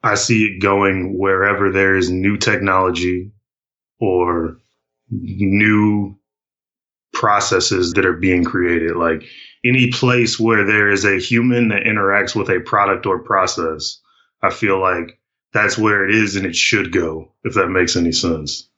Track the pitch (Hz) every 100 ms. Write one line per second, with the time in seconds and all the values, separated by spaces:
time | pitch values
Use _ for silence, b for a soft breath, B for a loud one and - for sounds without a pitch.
0 | 117 104 - 113 107 95 101 98 98 95
1 | 92 95 98 95 101 101 98 95 95 95
2 | 90 90 95 104 113 104 98 95 92 87
3 | 90 90 98 _ _ _ _ _ _ _
4 | 104 90 87 85 82 - _ _ _ _
5 | _ 107 - 95 98 101 107 104 107 104
6 | 98 98 _ _ _ _ _ _ _ _
7 | _ - 107 104 - 95 - 95 87 92
8 | 90 82 92 90 85 92 87 85 82 87
9 | 82 80 B B B B 123 123 123 123
10 | 123 123 113 - 113 110 101 107 104 101
11 | 101 95 90 117 123 120 113 101 110 107
12 | 98 101 98 107 95 90 - 104 101 92
13 | 98 90 - 95 92 - 82 78 - -
14 | _ _ _ _ 98 - 107 95 92 87
15 | 85 - _ _ _ 107 104 104 107 101
16 | 95 110 104 95 95 85 - 107 95 90
17 | 82 78 76 _ - 101 90 92 87 90
18 | 85 82 90 80 76 - -